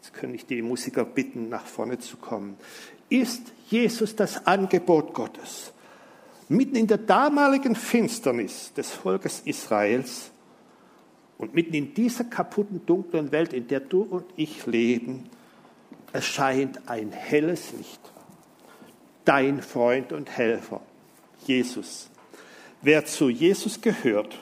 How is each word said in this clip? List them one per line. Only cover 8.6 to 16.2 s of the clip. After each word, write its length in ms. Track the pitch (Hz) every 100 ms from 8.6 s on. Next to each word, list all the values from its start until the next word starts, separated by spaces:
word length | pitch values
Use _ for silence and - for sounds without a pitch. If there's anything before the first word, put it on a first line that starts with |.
| -
des 160 | - -
Volkes 520 | - 190 190 - - -
Israels 840 | 139 - 107 104 123 131 - - _ _ - - _ _ _ _ _ _ _
und 160 | 110
mitten 220 | 147 170 160
in 180 | 143
dieser 300 | - 240 240
kaputten, 600 | 240 - - - 208 180 -
dunklen 440 | 180 185 160 143
Welt, 220 | 151 165
in 140 | 127 120
der 140 | 135
du 200 | 135 180
und 240 | 214 180 175 -
ich 280 | 151 - -
leben, 640 | 113 117 120 120 131 - - - - - - _ - -
erscheint 760 | -